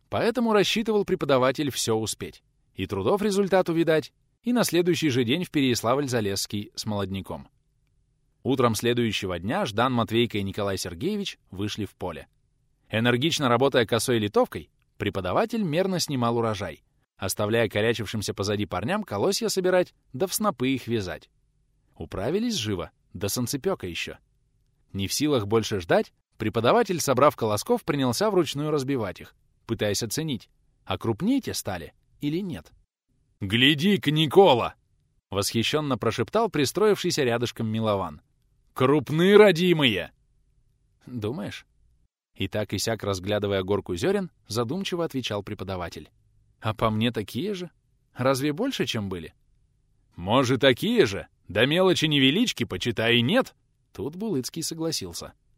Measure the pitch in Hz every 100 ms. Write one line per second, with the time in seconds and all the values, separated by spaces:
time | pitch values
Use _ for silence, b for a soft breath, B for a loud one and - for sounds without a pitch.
0 | - 104 196 240 233 208 180 208 220 208
1 | 196 185 147 131 131 135 147 - - 110
2 | 110 - - - _ _ _ - 92 98
3 | 101 196 190 196 196 190 175 165 165 156
4 | - _ _ _ 233 247 180 165 175 160
5 | 156 123 113 156 175 151 135 113 110 135
6 | 143 120 104 98 - 104 104 - 113 104
7 | 98 95 90 80 67 _ _ _ _ _
8 | _ _ _ _ - 131 123 107 117 120
9 | 117 95 95 87 92 180 165 104 127 120
10 | 104 113 120 107 98 95 101 95 92 85
11 | 151 208 98 - _ 90 101 - 98 -
12 | 92 73 - _ _ _ _ _ - 110
13 | 120 123 160 143 135 123 139 131 110 117
14 | - 117 104 233 254 95 73 _ _ -
15 | 101 98 90 117 220 226 190 156 196 180
16 | - 135 117 120 113 101 92 73 _ _
17 | _ - 98 - 104 117 113 104 113 113
18 | 104 110 101 104 101 104 98 90 110 208
19 | 208 123 143 202 220 - 180 180 175 _
20 | _ 127 185 - 214 - 127 131 - 113
21 | 92 78 _ _ _ _ _ _ _ -
22 | 87 92 110 190 240 196 110 92 78 _
23 | _ 92 98 127 120 143 190 185 92 85
24 | - - _ _ _ _ _ _ _ 95
25 | 98 - 147 135 101 113 104 104 85 185
26 | 226 _ _ - 107 113 117 208 233 175
27 | - 120 147 - 110 104 - 240 - 143
28 | 127 113 220 190 147 143 151 151 131 139
29 | 101 85 - _ _ _ - 110 107 101
30 | 113 - 160 117 - _ _ _ - 95
31 | 110 110 196 269 - 92 - 90 76 _
32 | _ - 147 160 196 98 - _ _ _
33 | _ _ _ - 98 113 131 151 185 185
34 | 143 151 156 185 190 117 87 - _ _
35 | _ _ - 95 101 117 110 147 147 123
36 | 113 104 113 214 226 165 131 - 214 196
37 | 180 156 127 117 120 - 113 110 110 101
38 | 85 76 _ _ _ _ _ - 131 151
39 | - 156 185 208 208 165 180 160 135 95
40 | 78 _ _ _ _ _ _ _ _ _
41 | - 123 104 156 180 - - _ _ _
42 | _ _ _ - 98 107 107 98 - 110
43 | 101 95 92 104 101 98 92 101 92 87
44 | 151 202 185 _ - 107 117 180 196 175
45 | 165 135 117 104 101 104 95 92 85 82
46 | 76 _ _ _ _ _ 110 110 113 110
47 | 120 113 104 113 190 190 175 _ _ _
48 | _ - 131 131 147 151 269 - 139 117
49 | 98 90 78 _ _ _ _ _ _ _
50 | _ - 90 123 120 131 139 127 185 240
51 | 123 95 - _ - 92 131 170 185 156
52 | 156 147 131 170 240 - 113 95 120 113
53 | 113 120 120 240 - _ _ _ _ -
54 | 127 175 220 147 123 170 151 165 160 156
55 | 185 - - - _